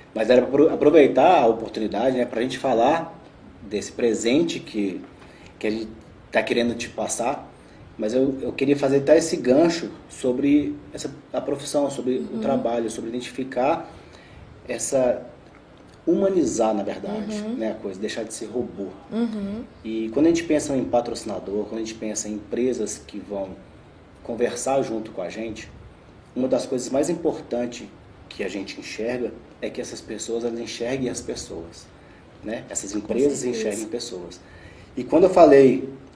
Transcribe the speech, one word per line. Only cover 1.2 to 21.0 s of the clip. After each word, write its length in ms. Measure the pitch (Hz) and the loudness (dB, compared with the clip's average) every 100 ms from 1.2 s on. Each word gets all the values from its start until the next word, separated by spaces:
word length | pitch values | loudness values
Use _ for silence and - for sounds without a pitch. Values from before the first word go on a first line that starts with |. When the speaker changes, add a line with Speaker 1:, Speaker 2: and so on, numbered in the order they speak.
| 160 170 | 6 8
Speaker 1:
a 40 | 117 | 6
oportunidade, 680 | 113 110 110 107 101 131 123 | 2 -2 -4 -4 0 0 2
né, 80 | |
pra 160 | 120 113 | -2 -2
gente 160 | 131 131 | -4 -2
falar 600 | 135 113 127 165 160 - - - - - | 0 4 4 2 -2 -12 -20 -20 -20 -18
desse 300 | 104 104 - | -8 -6 -6
presente 680 | - 120 104 117 143 170 - | 0 0 2 2 2 2 -2
que, 400 | - 107 98 87 - - - - - - | -6 -4 -2 -4 -12 -20 -20 -20 -20 -6
que 80 | 107 | -4
a 40 | |
gente 180 | 110 110 - - - - | -2 -6 -12 -20 -20 -2
tá 100 | 113 | 0
querendo 320 | - 120 120 | 2 2 0
te 140 | 110 - | -2 -8
passar, 600 | - 101 - 117 143 - - - - - - | -6 -4 -2 -2 -4 -8 -20 -20 -20 -20 -6
mas 160 | 110 | -2
eu, 220 | 123 139 131 | 2 0 0
eu 100 | 123 | -6
queria 240 | - 135 143 | -2 2 2
fazer 220 | 135 139 | 4 2
até 200 | 139 160 | 6 6
esse 180 | 165 127 | 6 -2
gancho 540 | 123 135 165 - 104 - - | 4 6 6 2 -6 -12 -20
sobre 640 | - 131 127 139 147 139 - - | -4 -2 2 4 4 2 -6 -12
essa, 160 | - 131 - - | -12 -10 -12 -6
a 80 | 127 | -6
profissão, 500 | 135 139 - 147 139 | -4 -6 -2 -2 0
sobre 280 | - 123 123 | -2 -2 -2
o 160 | 107 113 | -4 -4
Speaker 2:
Uhum. 40 | |
Speaker 1:
trabalho, 500 | 110 127 117 120 113 | 0 0 0 -2 -2
sobre 200 | 117 113 | -4 -6
identificar 800 | 123 123 - 131 123 139 165 - - - - - - - - - | -6 -8 -8 -6 0 0 0 -4 -16 -20 -20 -20 -20 -20 -20 -10
essa, 540 | 117 - 135 123 123 - - - - - - - - - | -6 0 2 2 0 -4 -20 -20 -20 -20 -20 -20 -8 0
humanizar, 680 | 190 196 185 127 107 110 | 2 4 2 0 2 0
na 80 | 104 | 0
verdade, 500 | 95 85 - 214 208 214 | -2 -6 -6 -8 -6 -6
Speaker 2:
Uhum. 120 | 214 | -6
Speaker 1:
né, 160 | 254 330 | -4 -4
a 40 | |
coisa, 240 | - 98 92 | -6 -8 -6
deixar 240 | 104 117 | -6 -6
de 100 | 107 | -8
ser 120 | - 107 | -8 -6
robô. 420 | 120 - - 95 - - | -6 -6 -6 -10 -10 -8
Speaker 2:
Uhum. 520 | 220 233 208 196 214 269 - | -4 -4 -4 -8 -8 -12 -14
Speaker 1:
E 260 | 220 113 113 | -8 -6 -2
quando 140 | 135 165 | 2 4
a 20 | |
gente 120 | 165 | 4
pensa 320 | - 151 143 135 | 2 0 2 -2
em 80 | |
patrocinador, 800 | 113 120 | 2 0